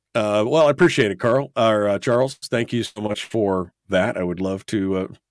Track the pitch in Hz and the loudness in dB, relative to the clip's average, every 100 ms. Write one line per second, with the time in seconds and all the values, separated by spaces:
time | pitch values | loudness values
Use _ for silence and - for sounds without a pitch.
0 | _ 117 104 104 110 156 151 143 175 - | _ -2 0 0 2 4 4 4 2 4
1 | 110 95 120 131 139 - 113 107 101 101 | 0 0 0 0 0 0 2 4 2 0
2 | - 120 131 - - 120 117 120 101 - | 0 0 0 -4 -6 -4 -2 -4 -4 -6
3 | 107 104 - 113 101 92 90 _ _ 95 | -8 -6 -6 -2 0 0 -4 _ _ 0
4 | 104 92 90 87 95 95 - 104 95 92 | 0 -2 -4 -4 -6 -6 -4 -4 -2 -4
5 | 92 - _ | -6 -12 _